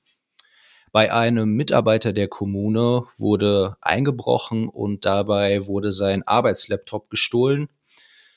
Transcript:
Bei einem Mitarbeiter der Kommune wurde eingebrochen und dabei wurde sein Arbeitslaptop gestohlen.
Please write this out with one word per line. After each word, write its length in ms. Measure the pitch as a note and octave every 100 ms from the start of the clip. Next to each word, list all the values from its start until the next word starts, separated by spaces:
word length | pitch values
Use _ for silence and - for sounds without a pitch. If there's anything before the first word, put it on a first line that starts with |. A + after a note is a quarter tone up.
| _ _ _ _ - _ _ _ _
Bei 220 | G#2+ A2
einem 400 | A2+ A#2 A#2 G#2+
Mitarbeiter 580 | A2+ C#3+ B2+ A2 A2 A2+
der 160 | G2+ G2
Kommune 760 | - G2+ G2 G#2+ A2 A#2+ B2 A#2+ -
wurde 560 | G#2+ G2+ G#2 G2+ G2 -
eingebrochen 840 | - G2+ C#3 A#2+ A#2+ B2 - A2+ A2+
und 380 | - G#2 G2+ G2+
dabei 640 | G2 G2+ G2+ G2+ G2+ G2+
wurde 240 | G2 G#2
sein 320 | F#2+ G2 G2
Arbeitslaptop 880 | - A#2 A#2 F#2+ - G2+ - G#2+ -
gestohlen. 560 | - - A#2+ C3 C#3+ D3 _ _ - - - _